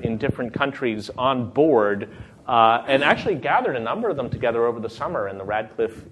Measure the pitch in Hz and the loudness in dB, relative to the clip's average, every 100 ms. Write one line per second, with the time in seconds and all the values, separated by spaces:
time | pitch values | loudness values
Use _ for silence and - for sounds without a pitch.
0 | 117 110 135 - 120 - 139 135 127 107 | -4 -2 -4 -4 -4 -2 -2 -2 -2 -2
1 | 101 - 127 131 107 135 160 120 104 101 | -6 -2 0 0 -2 2 4 6 4 0
2 | 104 - - - - 120 113 120 139 135 | -6 -14 -18 -12 0 6 6 6 2 2
3 | 147 233 233 147 139 208 233 127 113 185 | 4 2 0 -2 0 0 0 -2 -4 -4
4 | 233 143 117 113 120 117 120 117 107 - | -4 -4 -4 -2 0 2 0 0 -6 -6
5 | 151 147 98 98 98 107 110 - 110 - | -6 -4 -4 -6 -4 -4 -4 -2 -4 -4
6 | - | -14